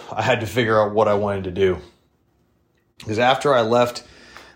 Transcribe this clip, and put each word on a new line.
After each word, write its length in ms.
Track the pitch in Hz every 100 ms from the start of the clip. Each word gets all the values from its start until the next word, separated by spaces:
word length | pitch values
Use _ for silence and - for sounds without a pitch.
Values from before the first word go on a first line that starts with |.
| -
I 80 | 107
had 200 | 110 120
to 60 | 107
figure 320 | 113 110 110
out 140 | 104
what 160 | 104 107
I 60 |
wanted 300 | 101 101 98
to 60 | 92
do. 280 | 87 95 87 - _ _ _ _ _ _ _ _ _ _ -
Because 200 | - 107
after 360 | 123 135 147
I 80 | 127
left 440 | 110 123 120 - - - - - -